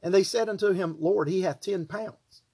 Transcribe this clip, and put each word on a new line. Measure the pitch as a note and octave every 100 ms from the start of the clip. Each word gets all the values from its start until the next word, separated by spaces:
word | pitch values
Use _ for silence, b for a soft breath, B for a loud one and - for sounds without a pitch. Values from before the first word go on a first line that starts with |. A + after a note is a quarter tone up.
And | E3+
they | F#3+
said | G3+ A#3 A3
unto | G#3 G#3
him, | F#3 F3 D#3+
Lord, | D#3+ G#3 C#3+
he | F#3
hath | F#3 C#3
ten | - G3 D#3
pounds. | F#3+ A3 - _ - _